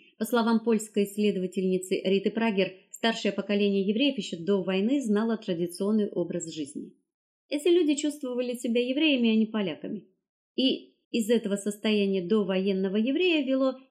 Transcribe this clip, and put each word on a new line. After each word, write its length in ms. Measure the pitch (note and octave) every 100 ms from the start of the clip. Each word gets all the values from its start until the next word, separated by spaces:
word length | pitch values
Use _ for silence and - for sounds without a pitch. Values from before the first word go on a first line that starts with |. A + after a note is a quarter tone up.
| - -
По 60 |
словам 340 | A3 A#3+ A3+ A3+
польской 460 | A3+ A3 G#3+ -
исследовательницы 960 | G3+ G#3 G#3 F#3 F#3 F#3+ F#3 F#3 F#3 F#3
Риты 300 | F#3 G3 G3+
Прагер, 400 | G#3 A3+ G3 F#3 - _
старшее 400 | - A3+ A3+ G#3
поколение 560 | G3 F#3+ G3+ G3+ G3 G3
евреев 320 | G#3 C#4+ C4+
еще 200 | - E3+
до 220 | E3 G3+
войны 380 | F3+ F#3+ G#3 C#4+
знало 360 | A#3 G3+ A3+ A3
традиционный 720 | - E3+ F3 - G3+ G#3+ G3+
образ 440 | - E3+ F3 D#3+
жизни. 400 | D#3 C#3 - - - _ _ _ _ _
Эти 200 | D4 F4
люди 260 | F4 D4+
чувствовали 600 | C#4+ D4+ D4 B3+ B3 B3
себя 300 | B3 - A#3
евреями, 460 | B3 C4 D#4 C4+ A#3
а 60 | A3
не 100 | A3
поляками. 580 | A3 G3 D3+ - G#3 - _ _ _ _ -
И 380 | B3+ G3 - _ _
из 180 | A#3 G#3
этого 240 | A#3 G#3+
состояния 680 | G3 G#3 G#3 A3 G#3+ G3 F#3+
довоенного 760 | F3 A3 F#3+ F#3+ F#3+ F#3+ F#3+ G3+
еврея 500 | A3 C#4+ F4+ D#4+ C4
вело 320 | C4+ C4 C4 -